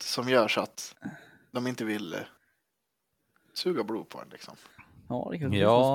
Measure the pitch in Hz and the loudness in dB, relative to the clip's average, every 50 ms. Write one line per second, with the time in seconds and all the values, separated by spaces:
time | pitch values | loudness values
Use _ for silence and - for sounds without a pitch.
0 | - - - 135 120 127 131 123 107 107 - 110 95 - - - - - - _ | -8 -6 -4 -4 0 4 6 6 6 4 2 -2 -2 -4 -8 -14 -16 -16 -16 _
1 | - - - - - - _ _ _ _ - 127 123 127 123 123 113 110 104 104 | -14 -14 -14 -14 -20 -20 _ _ _ _ -8 -6 -4 -4 -4 -4 -4 -4 -4 -4
2 | 101 82 - - 120 - _ _ _ _ _ _ _ _ _ _ _ _ _ _ | -6 -6 -8 -10 -10 -12 _ _ _ _ _ _ _ _ _ _ _ _ _ _
3 | _ _ _ _ _ _ _ _ _ _ - - - 180 175 127 104 101 113 95 | _ _ _ _ _ _ _ _ _ _ -10 -4 -2 -2 0 -2 -2 -4 -4 -6
4 | - - - 64 - - - - - - - - - - _ - - _ - - | -8 -10 -14 -16 -16 -16 -18 -20 -20 -20 -20 -20 -20 -20 _ -20 -20 _ -20 -20
5 | - - 127 123 - - - 170 147 - 101 101 98 107 117 123 131 135 | -12 -8 -6 -6 -6 -6 -6 -6 -4 0 2 4 6 6 6 6 6 4